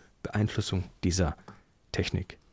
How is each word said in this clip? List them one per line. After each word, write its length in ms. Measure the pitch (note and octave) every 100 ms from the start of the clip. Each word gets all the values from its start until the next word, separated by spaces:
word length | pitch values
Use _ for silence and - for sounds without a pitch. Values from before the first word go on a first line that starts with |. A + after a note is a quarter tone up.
| - _
Beeinflussung 600 | - G#2 A2+ - - F#2+ F2+ -
dieser 320 | F#2 F2+ E2 - - - _ _ _
Technik, 460 | - F2+ F2+ - - _